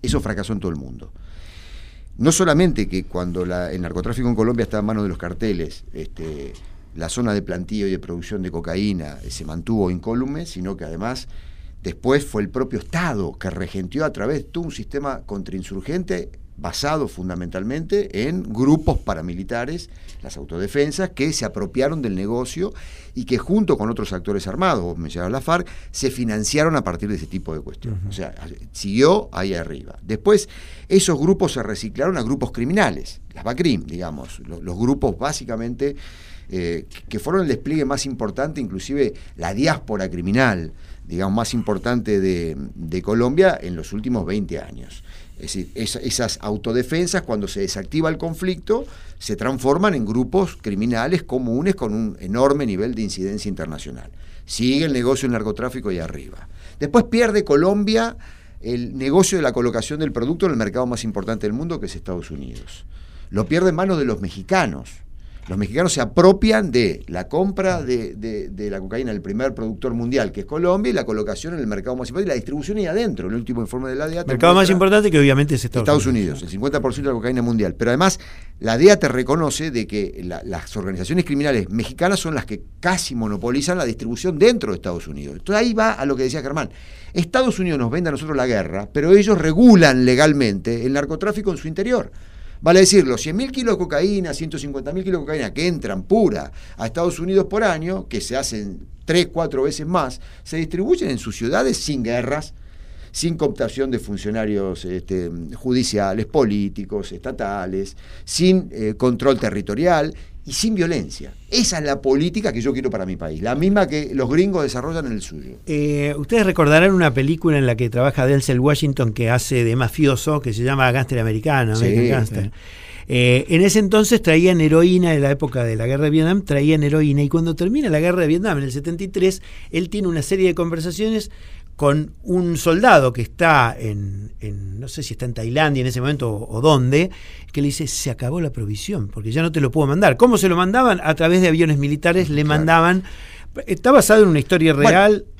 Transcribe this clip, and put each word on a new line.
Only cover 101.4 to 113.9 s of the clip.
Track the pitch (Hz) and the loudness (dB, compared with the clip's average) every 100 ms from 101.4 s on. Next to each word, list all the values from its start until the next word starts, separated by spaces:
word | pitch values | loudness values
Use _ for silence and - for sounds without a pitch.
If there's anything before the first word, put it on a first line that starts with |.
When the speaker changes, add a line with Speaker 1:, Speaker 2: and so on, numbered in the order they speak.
| 113 185 262 - | -2 0 0 -2
Speaker 1:
sin | - 139 | -4 -4
guerras, | 110 120 120 147 151 - - - - - - | -2 -2 -2 -4 -6 -14 -18 -18 -18 -16 -14
sin | - 165 165 | -4 -4 0
cooptación | 143 107 117 127 135 | -2 0 -4 -2 -2
de | 120 | -2
funcionarios, | - 101 104 110 110 101 98 90 90 | -4 -6 -4 -2 0 0 -2 -4 -6
este, | 92 80 95 87 85 85 120 | -6 -2 -4 -2 -6 -10 -8
judiciales, | 127 127 127 104 98 101 110 | 0 0 2 0 0 0 0
políticos, | 156 117 104 101 - 95 104 95 | 2 4 2 -2 -4 -8 -8 -8
estatales, | 87 127 131 104 101 92 95 98 - - - - | -10 -10 -6 -6 -4 -4 -4 -6 -12 -18 -16 -8
sin, | - 180 185 156 | 2 4 4 2
eh, | - 107 110 | -4 -4 2
control | 127 120 135 127 | 0 2 2 2
territorial | 110 98 95 107 175 165 156 156 - - | 0 -4 -4 0 2 2 0 -6 -18 -16
y | - | -8
sin | 143 226 | -2 0
violencia. | 208 170 156 85 - 69 - - | 0 0 0 -4 -10 -14 -16 0
Esa | 139 240 170 | 2 2 0
es | |
la | 147 139 | -2 -2
política | 135 139 170 165 - | 2 2 2 0 -2
que | 113 | -2
yo | 123 | -2
quiero | 131 127 | -2 -2
para | 107 92 | -4 -6
mi | 85 | -6
país, | 82 78 | -6 -6
la | 104 | -4
misma | 131 180 202 | 0 4 4
que | 170 | 2